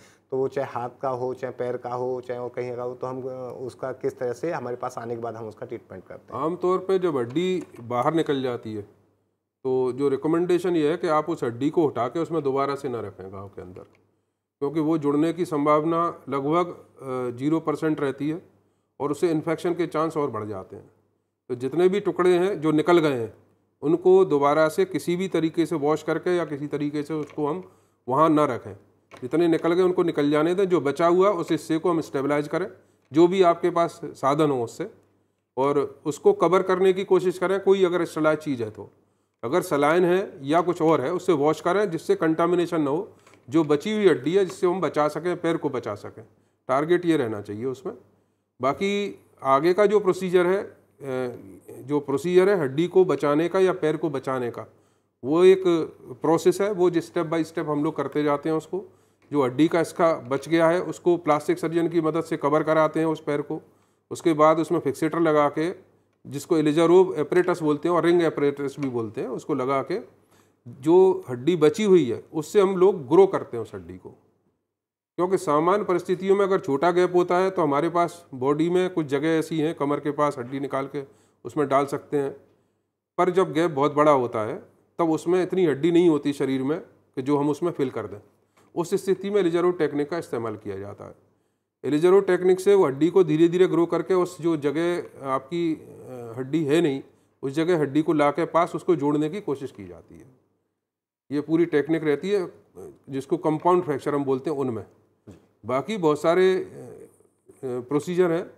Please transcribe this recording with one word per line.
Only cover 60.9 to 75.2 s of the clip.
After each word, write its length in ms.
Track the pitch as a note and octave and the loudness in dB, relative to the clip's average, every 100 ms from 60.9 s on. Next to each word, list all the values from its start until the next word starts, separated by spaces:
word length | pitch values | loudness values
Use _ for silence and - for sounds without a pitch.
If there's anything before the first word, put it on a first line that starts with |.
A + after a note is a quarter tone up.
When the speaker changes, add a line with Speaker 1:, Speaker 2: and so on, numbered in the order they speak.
| D3+ F3+ E3+ | -2 0 0
Speaker 2:
प्लास्टिक 420 | D3+ D3+ D3+ E3+ | 2 0 2 -2
सर्जन 300 | E3 E3 D#3+ | 0 -2 0
की 120 | E3 | 0
मदद 220 | D#3 D#3+ | 0 -2
से 140 | D#3+ D#3+ | -4 -4
कवर 260 | C#3 D3+ | 0 0
कराते 360 | D3+ D#3+ D3+ D#3 | 2 2 2 0
हैं 80 | D#3+ | -2
उस 160 | D#3 | -2
पैर 180 | - D3 | -4 -6
को, 200 | C#3+ D#3 - _ _ _ _ | -4 -10 -12 _ _ _ _
उसके 220 | A2+ F3+ | -4 0
बाद 260 | D#3 D#3 D#3+ | 4 4 4
उसमें 200 | D#3 E3+ | 0 -2
फिक्सेटर 400 | C#3+ B2+ D#3+ E3 | -2 -4 -4 0
लगा 300 | D#3+ D3+ D3 | 2 4 2
के, 240 | D3 D#3+ G3 _ _ _ _ - | 0 -6 -6 _ _ _ _ -14
जिसको 320 | C3+ - E3 | -12 -2 2
Ilizarov 580 | D3+ D3 E3 F3 F3+ D3+ | 2 4 6 6 6 0
apparatus 440 | D3 F3+ F3+ F3 | 0 0 0 0
बोलते 280 | D#3 D3 E3+ | -2 -2 0
हैं 60 | F3 | 2
और 100 | E3 | 2
रिंग 160 | F3 | 2
apparatus 580 | D#3+ D#3 C#3+ C#3 C#3 - | 2 2 -2 -2 -8 -6
भी 100 | C#3 | -4
बोलते 320 | A#2+ A2 A2 | -4 -6 -8
हैं, 60 | - | -8
उसको 260 | G#3+ - | -10 -6
लगा 280 | C#3+ B2+ C#3 | -4 0 -2
के 180 | B2 F#3 - _ _ _ _ _ A#2+ | -2 -6 -8 _ _ _ _ _ -20
जो 560 | A#2+ C3+ F3+ F#3+ F#3 - | -6 4 6 6 2 -4
हड्डी 260 | B2 C#3 F3+ | -4 0 4
बची 280 | D3+ D3+ | 2 4
हुई 280 | G#3+ F#3 C3 | 4 6 4
है 120 | G#2+ - | -4 -6
उससे 280 | D#3 D3 G#3 | -10 0 2
हम 160 | F#3+ F#3+ | 2 4
लोग 300 | F#3 G3 B2+ | 4 2 2
ग्रो 200 | E3 F#3+ | 6 6
करते 300 | D#3 C3+ A#2 | 4 -6 -8
हैं 40 | |
उस 140 | G#2+ G2+ | -10 -12
हड्डी 220 | E2+ F2+ | -14 -18
को। 120 | - - _ _ _ _ _ _ _ _ _ | -18 -20 _ _ _ _ _ _ _ _ _
क्योंकि 220 | - | -4